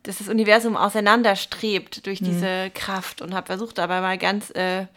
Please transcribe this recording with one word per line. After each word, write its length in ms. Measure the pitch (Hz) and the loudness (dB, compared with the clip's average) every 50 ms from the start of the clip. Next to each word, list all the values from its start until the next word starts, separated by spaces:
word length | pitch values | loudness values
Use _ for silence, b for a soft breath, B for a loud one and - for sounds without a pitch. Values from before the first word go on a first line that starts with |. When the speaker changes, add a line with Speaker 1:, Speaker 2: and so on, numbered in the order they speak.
| - | -12
Speaker 1:
dass 160 | - 185 - | -12 -10 -10
das 100 | 208 - | -6 0
Universum 480 | 226 220 214 208 214 233 226 226 208 | 0 2 6 6 6 6 6 2 2
auseinanderstrebt 1300 | - 196 202 - 214 208 202 226 240 226 208 196 190 - - - - 226 214 196 180 - - - - - | 2 0 2 2 2 4 6 6 6 6 4 2 2 -2 -8 -8 -6 -2 -2 -2 -2 -4 -6 -14 -12 -8
durch 160 | 196 196 190 | -8 -6 -4
Speaker 2:
Mhm. 40 | 185 | -2
Speaker 1:
diese 460 | 180 175 175 185 185 185 185 190 190 - | -2 0 0 0 0 -2 -2 -4 -6 -8
Kraft 460 | - - 202 190 190 185 - - - | -10 -6 -6 -6 -6 -6 -10 -12 -12
und 120 | - 175 190 | -10 -8 -6
habe 140 | 180 180 | -6 -6
versucht, 300 | - 185 190 - - - 190 | -6 -6 -6 -6 -6 -4 -4
dabei 200 | 175 175 180 185 | -2 0 0 0
mal 180 | 185 185 190 | 0 -2 -2
ganz, 340 | 185 180 190 196 208 - - | 0 0 0 0 -2 -4 -6
äh, 340 | - - 185 185 185 190 190 185 B | -4 -2 -2 0 -2 -2 -4 -8 B